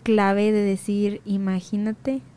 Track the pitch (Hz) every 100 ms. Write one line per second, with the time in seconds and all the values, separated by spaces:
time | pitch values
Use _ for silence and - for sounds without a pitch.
0 | - 214 196 196 208 214 202 190 - 202
1 | 208 208 208 196 196 185 180 208 214 220
2 | - 269 -